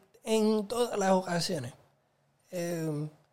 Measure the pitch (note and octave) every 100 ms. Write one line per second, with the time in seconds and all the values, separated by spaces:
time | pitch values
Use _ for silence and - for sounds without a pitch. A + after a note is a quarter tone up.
0 | _ _ - A3 G#3+ G#3+ G3+ A#3+ A#3+ G#3+
1 | F#3+ F#3+ F#3 F3 D#3+ E3+ A#2+ - _ _
2 | _ _ _ _ _ F3+ E3+ E3+ D#3+ D3
3 | D3+ - _